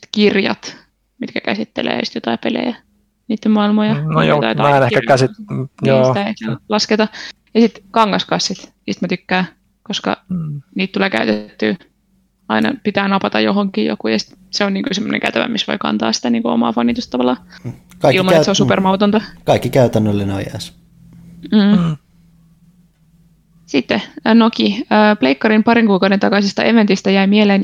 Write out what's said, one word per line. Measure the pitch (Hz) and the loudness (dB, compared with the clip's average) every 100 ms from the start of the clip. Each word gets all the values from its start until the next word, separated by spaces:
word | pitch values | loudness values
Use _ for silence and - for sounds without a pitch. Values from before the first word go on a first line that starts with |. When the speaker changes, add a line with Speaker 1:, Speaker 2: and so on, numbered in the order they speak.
| - | -6
Speaker 1:
kirjat, | 214 208 208 226 214 - - _ _ _ - | 0 2 2 0 -4 -10 -18 _ _ _ -14
mitkä | 226 - | -10 -8
käsittelee | - 202 - - - - | -6 -6 -6 -6 -4 -4
just | 226 233 | -6 -6
jotain | 233 233 | -6 -4
pelejä, | - 240 247 220 _ _ _ _ - | -4 -4 -4 -8 _ _ _ _ -8
niitten | 220 214 | -4 0
maailmoja, | 214 208 214 214 | 0 2 0 0
Speaker 2:
No | 220 | -2
Speaker 1:
niitä | 156 156 | -2 0
Speaker 2:
joo, | 156 151 | 0 0
Speaker 1:
jotain | 113 - | 0 0
Speaker 2:
mä | 143 139 | 2 2
en | |
ehkä | 123 135 | 2 0
Speaker 1:
taidekirjoja, | 120 | 2
Speaker 2:
käsit-, | 131 131 - - | 2 2 -2 -10
mm, | 131 131 - | -8 -8 -4
Speaker 1:
niin | - | 0
Speaker 2:
joo. | 131 127 | 2 2
Speaker 1:
sitä | 160 202 | 0 -4
ei | - 110 | -6 -8
saa | 107 - | -10 -4
lasketa. | 214 - 214 214 - - - _ | -4 0 0 0 -4 -20 -20 _
Ja | 226 | 2
sit | 226 - - | 2 0 -4
kangaskassit, | 233 208 185 - 175 - 190 - _ - | 0 0 0 -4 -4 -4 -8 -16 _ -10
niistä | 196 175 | -6 -6
mä | |
tykkään, | 180 - 185 180 - _ _ | -6 -4 -4 -4 -10 _ _
koska | - 180 - - - | -12 -8 -6 -6 -6
Speaker 2:
Mm. | 185 156 143 - 190 | -8 -6 -10 -10 -8
Speaker 1:
niitä | 190 | -6
tulee | 196 190 | -4 -2
käytettyä. | 214 226 214 214 - 214 202 _ _ _ _ _ _ - | -2 -2 -4 -6 -4 -4 -4 _ _ _ _ _ _ -4
Aina | 220 220 269 | -2 -2 -4
pitää | 214 196 196 | -4 -2 -2
napata | 196 208 107 | -2 -2 0
johonkin | 110 202 196 202 76 | 0 0 -2 -2 -4
joku, | - - | -4 -2
ja | 214 | -2
sit | - _ _ | -4 _ _
se | - 202 | -6 -4
on | |
niinku | 196 - | -4 -6
semmonen | - 208 214 | -6 -4 -4
kätevä, | 202 - - | -2 -2 -4
missä | 220 - | -4 -4
voi | - | -4
kantaa | - 214 - | -4 -2 -4
sitä | - 123 | -4 -2
niinku | 117 117 | -2 -2
omaa | 117 117 | 0 0
fanitusta | 117 120 120 - | 0 -2 -4 -6
tavallaan | 123 123 127 - - | -2 -2 -2 -8 -16
Speaker 3:
Mm. | 123 - _ - | -16 -16 _ -2
Kaikki | 143 180 | 0 2
Speaker 1:
ilman, | 185 | 2
että | 160 | 2
Speaker 3:
käyt-, | 151 | 2
Speaker 1:
se | |
on | |
Speaker 3:
mm. | 196 | 0
Speaker 1:
supermautonta. | 190 190 190 190 208 214 - - | 0 2 2 2 2 0 -2 -6
Speaker 3:
Kaikki | - 117 123 | -2 0 2
käytännöllinen | 139 120 113 107 101 98 98 | 2 4 2 0 0 -2 -4
on | |
jees. | - 110 - - _ _ - - - - - | -8 -10 -14 -18 _ _ -20 -20 -20 -20 -2
Speaker 1:
Mm. | 208 202 208 | 2 4 4
Speaker 2:
Mm. | 170 151 _ _ _ _ _ _ _ _ _ _ _ _ _ _ _ _ - | 0 -4 _ _ _ _ _ _ _ _ _ _ _ _ _ _ _ _ -6
Speaker 1:
Sitten, | 277 - 226 - - 233 | -4 -2 -2 -4 -4 4
äh, | 226 | 4
Noki. | 226 - 214 202 - | 4 2 -2 -2 0
Äh, | 214 214 208 | 4 4 4
Pleikkarin | 262 269 220 214 | 0 2 2 2
parin | 226 233 226 | 4 4 4
kuukauden | 190 190 196 | 2 2 2
takaisesta | 202 196 202 - | 2 2 0 0
eventistä | - 226 208 202 196 | 2 4 4 2 2
jäi | 196 196 | 2 4
mieleen | 208 208 196 | 4 4 2